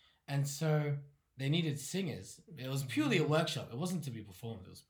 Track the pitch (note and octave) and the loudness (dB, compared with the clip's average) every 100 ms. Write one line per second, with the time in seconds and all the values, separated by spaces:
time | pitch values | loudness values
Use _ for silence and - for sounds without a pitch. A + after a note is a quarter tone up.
0 | _ _ - C#3 C#3 - D#3+ D3+ D3 C#3+ | _ _ -2 0 0 0 2 2 2 -2
1 | - _ _ - C#3 E3+ D#3+ B2 - F#3 | -6 _ _ -4 2 2 2 0 -2 -2
2 | F3 G2 F#2+ - - D3 C3 C#3 C3+ - | -2 -4 -10 -16 -16 -10 -4 -2 0 2
3 | D4 F#3 C#3+ D#3 E3+ A2+ - A#2+ F3 F3+ | 4 4 6 4 4 -2 -4 -4 -2 -2
4 | C#3 A2 G2 F#2+ A#2 G#2 F2+ F2+ | -4 -8 -10 -12 -10 -10 -14 -20